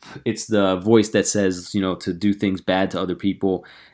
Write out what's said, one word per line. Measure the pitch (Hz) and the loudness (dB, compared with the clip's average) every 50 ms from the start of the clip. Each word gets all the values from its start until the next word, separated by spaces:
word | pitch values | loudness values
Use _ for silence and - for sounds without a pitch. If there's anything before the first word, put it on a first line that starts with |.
| - - - - - | -20 -20 -16 -8 -6
It's | 117 107 - - | -6 -4 -4 -4
the | - 110 101 98 95 92 | 0 2 4 4 4 2
voice | 92 92 110 117 110 104 - | 0 4 6 6 6 6 4
that | - 104 95 | 2 0 0
says, | - - 104 98 92 90 90 90 - - | 0 0 0 0 0 -2 -4 -6 -6 -4
you | 101 | -2
know, | 95 92 87 | -2 -2 -4
to | - - 101 | -4 -6 -8
do | 90 85 104 104 | -6 -2 0 0
things | 98 - 107 98 95 90 | 0 0 0 -2 -2 -2
bad | - - 92 92 98 90 | -2 -2 0 0 0 -2
to | - 90 | -2 -4
other | 95 90 87 | -4 -4 -6
people. | - - 98 92 - 98 98 92 87 - - - - - _ | -4 -4 -4 -2 -2 -2 -2 -2 -2 -6 -10 -20 -20 -20 _